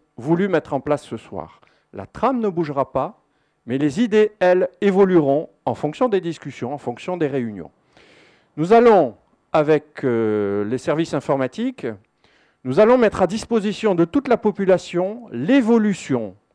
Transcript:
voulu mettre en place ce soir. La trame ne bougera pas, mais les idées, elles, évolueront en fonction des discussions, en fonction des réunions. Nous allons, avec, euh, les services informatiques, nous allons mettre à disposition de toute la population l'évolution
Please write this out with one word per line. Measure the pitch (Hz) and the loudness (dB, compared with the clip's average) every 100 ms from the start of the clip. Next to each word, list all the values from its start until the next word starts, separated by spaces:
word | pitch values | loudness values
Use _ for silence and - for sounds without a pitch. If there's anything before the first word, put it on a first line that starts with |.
| _ - | _ -8
voulu | 131 170 202 | -2 0 0
mettre | 160 - | -2 -2
en | 139 | -6
place | - 147 | -2 -4
ce | - 117 | -4 -14
soir. | - 92 78 _ _ _ _ | -12 -14 -14 _ _ _ _
La | 98 95 | -16 -14
trame | - 233 254 | -4 -2 0
ne | 214 | -4
bougera | 170 151 139 135 | -4 -4 -2 -2
pas, | 135 160 - _ _ _ _ - | -4 -6 -10 _ _ _ _ -6
mais | 135 | -2
les | 147 147 | -2 0
idées, | 240 214 214 - | 2 2 2 2
elles, | 180 180 180 - | 2 2 0 -2
évolueront | 202 190 196 180 139 147 - _ | 0 4 4 4 2 0 -4 _
en | - | -8
fonction | 113 151 - 247 | -4 -6 -2 -2
des | 196 | -2
discussions, | 170 156 143 - 120 | -4 -10 -12 -10 -10
en | 143 | -8
fonction | 127 - - 180 | -10 -10 -8 -4
des | 147 | -2
réunions. | 139 117 101 78 _ _ _ _ _ _ _ _ - | -2 -6 -8 -16 _ _ _ _ _ _ _ _ -4
Nous | 170 | 4
allons, | 226 240 202 131 - _ _ _ | 6 6 6 2 -4 _ _ _
avec, | 165 151 151 - - | 0 2 2 0 -6
euh, | 135 117 110 107 101 101 | -2 0 0 0 -2 -4
les | 104 127 | -4 -4
services | - 151 165 | -4 -4 -2
informatiques, | 151 - 139 131 - 254 247 123 104 _ _ _ _ _ _ | -4 -2 -2 -2 -4 -8 -8 -10 -12 _ _ _ _ _ _
nous | 127 143 | -2 4
allons | 220 254 | 4 6
mettre | 220 175 | 2 2
à | 180 | -2
disposition | 220 - 233 208 185 214 | -2 -2 -2 -2 -2 -2
de | 170 | 0
toute | 170 285 277 | 0 0 0
la | 220 | 0
population | 214 202 185 175 - 175 185 240 233 | 0 -2 2 0 0 -4 -4 -8 -12
l'évolution | 117 156 277 220 233 214 185 - 123 104 - _ | -6 2 2 4 4 2 -2 -2 -4 -4 -14 _